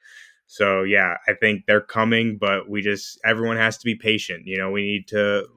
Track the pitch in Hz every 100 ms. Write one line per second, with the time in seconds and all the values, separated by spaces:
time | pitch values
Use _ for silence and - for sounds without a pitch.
0 | - - - _ _ - 101 95 95 101
1 | 92 85 - 101 110 101 - 104 - 113
2 | 113 113 113 104 101 98 92 104 101 101
3 | - - 113 113 113 113 113 - 120 110
4 | 110 110 - 87 92 95 95 101 101 104
5 | 95 107 101 101 95